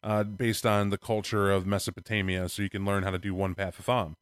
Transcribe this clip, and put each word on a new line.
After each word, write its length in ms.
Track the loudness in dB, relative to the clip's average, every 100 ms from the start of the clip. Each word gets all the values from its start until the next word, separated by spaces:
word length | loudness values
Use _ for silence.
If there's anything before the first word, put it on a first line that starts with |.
uh, 220 | 0 0
based 420 | 0 0 0 2 2
on 240 | 4 2
the 80 | 0
culture 540 | 0 -2 0 2 4
of 140 | 4 2
Mesopotamia, 800 | 0 -2 -8 -4 -2 0 0 -2
so 140 | -2
you 60 | -4
can 140 | -2
learn 200 | 0 2
how 80 | 0
to 80 | -2
do 140 | -2 -2
one 180 | -2
path 240 | -2 -6 -6
of 60 | -2
Thom. 320 | 0 -2 -8